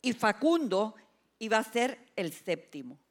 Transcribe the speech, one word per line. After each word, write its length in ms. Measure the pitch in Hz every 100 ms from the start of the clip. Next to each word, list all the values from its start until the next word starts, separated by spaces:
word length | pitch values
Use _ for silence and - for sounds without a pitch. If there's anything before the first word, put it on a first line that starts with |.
y 120 | 254
Facundo 800 | 226 220 202 302 339 269 190 220 - _ _ _ _
iba 180 | 220 220
a 60 |
ser 360 | 220 233 254 254 _ -
el 160 | 170
séptimo. 680 | - - 156 - 147 123 - _